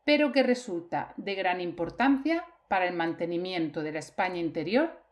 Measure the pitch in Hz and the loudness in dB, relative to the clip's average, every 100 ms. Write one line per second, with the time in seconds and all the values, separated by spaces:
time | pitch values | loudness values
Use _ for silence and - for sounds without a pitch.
0 | - 294 294 269 247 247 - 170 170 147 | 2 4 4 4 4 2 -2 -8 -4 -4
1 | - - 202 190 180 180 175 165 165 - | -4 -8 -6 -2 0 0 -4 -4 -4 2
2 | 262 269 302 330 339 _ - 190 180 175 | 4 4 2 0 -2 _ -2 0 2 0
3 | 170 165 170 170 185 180 160 156 151 156 | -2 -2 -2 -2 -2 -2 -4 -4 -6 -6
4 | 147 - 185 180 165 160 156 233 330 - | -6 -2 -2 -2 -4 -4 0 2 0 -4
5 | _ | _